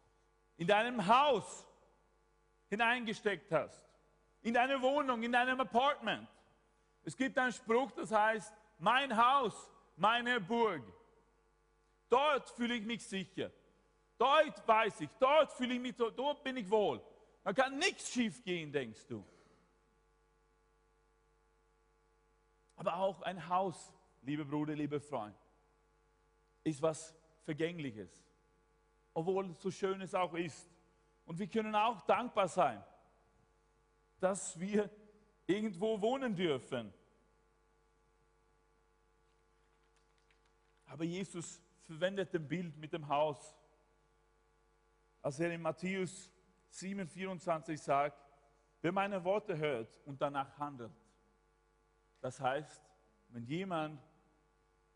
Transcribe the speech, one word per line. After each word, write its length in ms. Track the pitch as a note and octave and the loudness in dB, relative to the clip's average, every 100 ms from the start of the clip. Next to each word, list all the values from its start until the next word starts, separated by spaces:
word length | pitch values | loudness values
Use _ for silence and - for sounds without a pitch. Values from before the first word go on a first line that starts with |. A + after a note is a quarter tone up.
| _ _ _ _ _ - | _ _ _ _ _ -4
in 100 | E3+ | 2
deinem 400 | G3+ A#3+ B3 F3+ | 4 2 0 6
Haus 600 | B3 D4 A3 - - - - _ _ _ _ _ _ _ _ - | 6 6 4 0 -12 -18 -20 _ _ _ _ _ _ _ _ -6
hineingesteckt 840 | G#3 A#3 B3 A3+ G#3 G#3 F3 - | 0 2 2 -2 -4 -2 -2 0
hast, 300 | D#3 A#2 - - _ _ _ _ _ | 0 0 -8 -20 _ _ _ _ _
in 140 | A3 | 0
deine 260 | A#3+ C4 C4+ | 2 2 2
Wohnung, 420 | B3+ D4 C4+ A#3 | 2 2 2 0
in 100 | A#3 | 2
deinem 280 | B3 B3+ B3+ | 2 2 2
Apartment. 680 | C4 A3+ C#4 C#4 A3 C#3 - - _ _ _ _ _ _ | 0 2 2 2 -2 -4 -6 -20 _ _ _ _ _ _
Es 140 | E3 - | -8 -2
gibt 220 | B3+ C4 | -2 2
einen 140 | B3+ | 0
Spruch, 380 | - - A#3 C4 | 0 2 2 2
das 200 | - G3 | -4 0
heißt, 400 | G#3+ G#3+ A3 - - _ - | 2 2 0 -6 -18 _ -2
„Mein 380 | F#3 B3+ C#4 A3 | 2 4 4 4
Haus, 540 | A#3+ C#4 A3 - - - _ - | 6 6 2 -4 -14 -20 _ 0
meine 440 | G3+ A#3+ A#3+ B3 | 4 4 2 0
Burg. 420 | E3+ A#3 A3 D#3+ A#2+ - - _ _ _ _ _ _ _ _ _ - | 2 2 2 0 -6 -18 -20 _ _ _ _ _ _ _ _ _ 0
Dort 420 | B3 D4+ C4 - | 2 4 2 -2
fühle 240 | - A#3 | -6 -4
ich 100 | A#3+ | -2
mich 220 | G#3 A#3 - | -4 -8 -6
sicher. 440 | F#3+ F3+ - A2 - _ _ _ _ _ - | -8 -6 -8 -8 -10 _ _ _ _ _ 0
Dort 480 | B3 D4+ D4+ - - | 4 6 4 0 2
weiß 360 | A3 A3 - | 4 2 -2
ich, 80 | D3+ - | -8 0
dort 340 | C4 D4+ C#4 | 6 6 6
fühle 220 | - B3 | 2 -2
ich 60 | B3 | -2
mich, 140 | B3 A#3 | -4 -2
dort 460 | A3+ F#3 C#4 C#4+ | -4 -2 -2 -2
bin 140 | C4 B3+ | -4 -6
ich 120 | F#3 | 2
wohl. 340 | A3 F#3+ A2 - - _ _ | 4 4 0 -6 -20 _ _
Da 120 | F#3+ | -2
kann 240 | G#3 C4 C#4 | 2 2 2
nichts 340 | F#4+ - - | 0 0 -4
schief 320 | B3+ A3 D3+ | 0 0 -2
gehen“, 260 | F3+ F3 D3+ | -4 -4 -2
denkst 360 | C#3 A#2+ G#2+ - | -4 -4 -10 -12
du. 180 | A2 F#2 - - _ _ _ _ _ _ _ _ _ _ _ _ _ _ _ _ _ _ _ _ _ _ _ _ _ _ _ _ _ _ _ _ - | -12 -12 -20 -20 _ _ _ _ _ _ _ _ _ _ _ _ _ _ _ _ _ _ _ _ _ _ _ _ _ _ _ _ _ _ _ _ -8
Aber 200 | F#3+ E3+ | -4 0
auch 260 | G3 F3+ | -2 -2
ein 260 | F3 F#3 D#3+ | -6 -2 2
Haus, 460 | F3+ F#3+ - - - _ _ | 4 4 -2 -12 -20 _ _
liebe 220 | B2 D3 | -4 -4
Bruder, 300 | C#3+ D3+ D3+ | -2 -2 0
liebe 260 | D3+ C#3+ D3 | -2 -2 -2
Freund, 360 | - C3 G#2 F#2+ _ _ _ _ _ _ _ _ _ _ _ _ | -4 -4 -4 -10 _ _ _ _ _ _ _ _ _ _ _ _
ist 180 | D#3 C3+ | -6 -2
was 320 | D#3+ D3+ - - _ _ | -2 -2 -8 -20 _ _
Vergängliches. 800 | - D3+ D#3+ F3 C#3 G#2+ F#2 - _ _ _ _ _ _ _ _ _ | -8 -4 -4 -4 -8 -8 -14 -18 _ _ _ _ _ _ _ _ _
Obwohl 400 | E3 E3+ F#3+ G3 | -6 -2 -2 -2
so 160 | D#3+ F#3+ | -6 -8
schön 320 | - F#3+ F#3+ | -2 -2 -2
es 120 | F#3+ | -2
auch 200 | F#3+ F3 | 0 0
ist. 340 | E3+ F3 - - _ _ _ _ _ | -2 -6 -8 -18 _ _ _ _ _
Und 140 | - E3 | -12 -8
wir 80 | G#3 | -4
können 280 | A3 G#3+ | -2 0
auch 280 | G#3+ A3+ G3+ | 2 2 2
dankbar 460 | - G3 B3 G#3+ F#3 | 2 2 2 0 2
sein, 340 | F#3 D3 G#2 F#2 - _ _ _ _ _ _ _ _ _ _ _ _ | 4 2 2 -10 -20 _ _ _ _ _ _ _ _ _ _ _ _
dass 400 | F#3 G3+ - D#3+ | 0 0 -6 -8
wir 320 | F#3+ G#3 G3+ - - - _ _ - | -2 -2 -2 -6 -20 -20 _ _ -2
irgendwo 540 | G3+ A3 E3+ A3 G#3+ | -2 -2 -2 0 2
wohnen 340 | G#3+ C4 C4 | 0 0 -2
dürfen. 580 | F3 F3 C3 - B2+ G#2+ - _ _ _ _ _ _ _ _ _ _ _ _ _ _ _ _ _ _ _ _ _ _ _ _ _ _ _ _ _ _ _ _ _ _ _ _ _ _ - | 0 0 0 -4 -8 -8 -14 _ _ _ _ _ _ _ _ _ _ _ _ _ _ _ _ _ _ _ _ _ _ _ _ _ _ _ _ _ _ _ _ _ _ _ _ _ _ -18
Aber 180 | C#3 | -8
Jesus 580 | E3 F#3 G3 F3 - - _ _ - | -6 -4 -6 -10 -12 -14 _ _ -18
verwendet 480 | D#3+ F3+ G3 F#3 | -4 -2 -2 -4
ein 120 | F3 C#3+ | -4 -4
Bild 300 | E3+ F3 D3 | -6 -6 -10
mit 160 | D3+ | -10
dem 160 | E3+ D3 | -8 -2
Haus. 480 | C#3+ D#3 C#3 - - _ _ _ _ _ _ _ _ _ _ _ _ _ _ _ _ | 0 0 -2 -12 -20 _ _ _ _ _ _ _ _ _ _ _ _ _ _ _ _
Als 180 | - C#3 | -6 -2
er 120 | E3+ | -2
in 100 | E3+ | -2
Matthäus 680 | E3 - F#3 F#3+ F#3 - - _ _ _ _ | -4 -4 -2 -2 -4 -6 -18 _ _ _ _
sieben 400 | - F#3 G3 E3 | -12 -8 -6 -8
vierundzwanzig 720 | F3 F#3+ F3+ F3+ D#3+ D#3+ D3+ | -8 -8 -6 -2 -2 -2 -6
sagt, 360 | - C#3 D3 - - _ _ _ _ _ | 2 2 2 -2 -20 _ _ _ _ _
„Wer 120 | E3 | -2
meine 320 | G3 G3+ G3 | 0 0 0
Worte 320 | F3 G#3 G#3 D#3 | 0 0 0 -2
hört 420 | D3+ A#2+ A2 - | 0 -2 -4 -12
und 180 | - C3+ | -14 -4
danach 340 | D3 C#3+ C#3 - | -2 -2 -6 -6
handelt.“ 360 | D3 C3+ A2+ - _ _ _ _ _ _ _ _ _ _ _ _ | -8 -8 -14 -16 _ _ _ _ _ _ _ _ _ _ _ _
Das 180 | B2+ - | -10 -4
heißt, 440 | C3 C#3 D3+ - - _ _ _ _ | -2 -2 -4 -16 -20 _ _ _ _
wenn 140 | A#2+ | -12
jemand 560 | A#2 E3 F#3+ E3 D#3 D3 - _ _ _ _ _ _ _ _ | -6 -4 -4 -4 -6 -10 -20 _ _ _ _ _ _ _ _